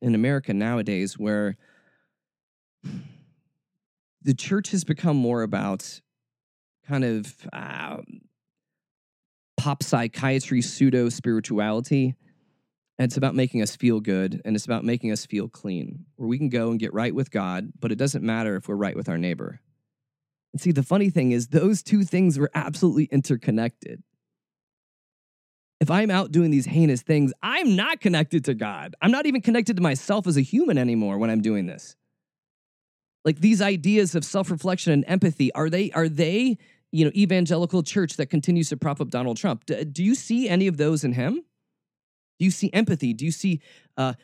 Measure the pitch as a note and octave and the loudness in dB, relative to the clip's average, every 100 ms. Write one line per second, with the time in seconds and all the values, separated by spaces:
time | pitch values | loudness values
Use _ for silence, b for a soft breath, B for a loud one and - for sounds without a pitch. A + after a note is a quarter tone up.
0 | B2 A2 B2 C#3 C3+ G2+ A2+ A#2+ G#2 F#2+ | 0 2 2 0 -2 -2 -2 -2 -2 -2
1 | F#2+ - G#2+ G#2 G#2 G2+ _ _ _ _ | -4 -4 -2 0 -2 -4 _ _ _ _
2 | _ _ _ _ _ _ _ _ B B | _ _ _ _ _ _ _ _ B B
3 | B B B _ _ _ _ _ _ _ | B B B _ _ _ _ _ _ _
4 | _ _ C#3 C3 - G3 - F#3+ D#3+ D3+ | _ _ -2 -2 0 -2 -2 -4 -2 0
5 | E3+ C#3+ A#2+ A#2+ A2 G2+ G2+ F#2+ - - | 2 2 2 0 0 -2 -2 -4 -8 -18
6 | _ _ _ _ _ _ _ _ - C#3 | _ _ _ _ _ _ _ _ -6 -2
7 | B2 A2 G#2 - - - C#2 C2+ D2+ C#2+ | 0 -2 -6 -14 -16 -14 -12 -10 -10 -12
8 | - - _ _ _ _ _ _ _ _ | -14 -20 _ _ _ _ _ _ _ _
9 | _ _ _ _ _ - D3 C#3 - B2+ | _ _ _ _ _ -4 -2 -4 0 0
10 | A#2 - C3+ C3+ - B2+ A#2 - C3+ B2 | 0 -2 0 0 0 -2 -2 2 4 4
11 | A#2+ - B2 A2 - G#2 G#2+ G#2+ C3 C#3 | 2 0 -2 -2 -2 -2 0 -2 0 0
12 | C3 - _ _ _ _ _ _ _ - | 0 -4 _ _ _ _ _ _ _ -4
13 | A#2+ C3+ C3 B2+ B2+ A#2+ G#2 - B2 A2 | -2 0 0 0 0 -2 -4 0 0 2
14 | G#2+ F#2+ F#2+ G#2+ G#2+ G#2+ - A2+ A2+ A#2+ | 0 -2 -2 -4 -4 -4 -2 -4 -2 -2
15 | A2+ G#2+ - G#2 A2 - G#2 F2 A1+ D#3 | -2 -6 -6 -6 -6 -10 -8 -8 -8 -12
16 | - - A#2 C3 D3 A#2+ A2+ A2+ A2 G#2+ | -20 -10 -4 -2 -2 0 0 -2 -2 -2
17 | A#2 B2+ C3+ G#2+ F#2 F#2 A2 - A2+ A2 | -2 -2 -4 -2 -4 -4 -8 -8 -4 -2
18 | C#3 C#3 A2+ A2+ A2 F#2+ - G2+ G2+ - | -2 -2 -4 -2 -2 -4 -4 -4 -2 -4
19 | - E2 F2 E2+ G1+ - _ _ _ _ | -4 -4 -2 -4 -8 -14 _ _ _ _
20 | _ _ _ _ _ - F3+ C#3+ C3 G3 | _ _ _ _ _ -4 0 2 2 2
21 | G3 D3+ B2+ A#2+ A#2+ D3 F#3 G#3 - G#3+ | 2 2 2 2 2 2 2 0 2 2
22 | F#3+ F3+ F#3 C#3 D3 D3+ C#3 D#3 F3 D3 | 2 4 4 4 0 -2 -4 0 2 4
23 | D3+ C3+ C3+ A#2+ - A2 A#2 - - - | 2 0 0 -2 0 0 -2 -6 -16 -18
24 | - _ _ _ _ _ _ _ _ _ | -20 _ _ _ _ _ _ _ _ _
25 | _ _ _ _ _ _ _ _ D3+ F3+ | _ _ _ _ _ _ _ _ 0 2
26 | G#3+ F#3 F3+ D#3+ E3 C#3 A#2+ D#3+ D#3+ B2 | 2 0 2 2 4 2 2 2 4 2
27 | - D3+ C3+ - G#3 D4+ D4 F#3+ C4 E4 | 0 2 2 0 -2 0 2 2 0 0
28 | G3+ D#3+ D3+ E3 C#3 A2+ G#2+ F2 D#2 - | 0 2 2 0 -2 -4 -6 -8 -12 0
29 | F#3 C4 D4+ B3+ A#3 A#3+ A#3 F#3 E3+ C3+ | 2 2 0 0 2 0 0 0 0 0
30 | - G#3 F#3 C#3+ C3 A#3+ E4 D3+ B2 A#2 | -2 -2 2 2 2 2 2 2 2 0
31 | G#2 G2 A2+ A2 A2 G#2 F2 - - - | 0 0 0 0 0 0 -2 -8 -18 -20
32 | _ _ _ _ _ _ _ _ _ _ | _ _ _ _ _ _ _ _ _ _
33 | _ _ D#3 D3+ G3+ G#3 G3+ F#3+ F3 G#3 | _ _ -2 4 4 4 4 2 2 4
34 | F#3 E3+ D3 - F#3 E3 F#3 F#3 E3+ C#3+ | 2 0 -2 -4 -2 -2 -2 0 2 2
35 | C3+ F#3 F#3+ D3+ C3 C#3 D#3+ F3+ G3+ D#3+ | 2 2 2 2 0 0 0 0 0 0
36 | E3 D3 D#3+ G3+ B3+ G#3+ b b _ D#3+ | 0 2 0 2 0 -2 b b _ 2
37 | D3+ G3+ G3 F#3 E3 E3+ F3 F3+ C#3+ G#3 | 2 4 2 4 2 0 0 0 0 -2
38 | E3+ - C#3 D#3 D#3+ E3+ D3+ D3 D3+ C#3+ | -2 -2 -2 0 2 2 0 -2 -4 -4
39 | B2+ B2 B2+ A2+ F#3+ A#2 - A#2 D3+ C#3+ | -4 -2 -2 -2 -2 -2 -4 -6 -6 0
40 | G3 C4+ - A#3+ A#3 F3+ G3 D3+ D3+ D#3 | 0 0 0 -2 2 2 2 2 2 2
41 | C3+ B2 C3+ D4+ - _ _ _ _ _ | 0 0 -2 -4 -8 _ _ _ _ _
42 | _ _ _ _ F#3 - G3+ G3+ A3+ E3 | _ _ _ _ 0 2 0 2 2 0
43 | C3 A2+ D#3+ - G3 D#3+ b b b - | -2 -2 -4 -2 -2 -2 b b b -4
44 | C3 B2 | -4 -4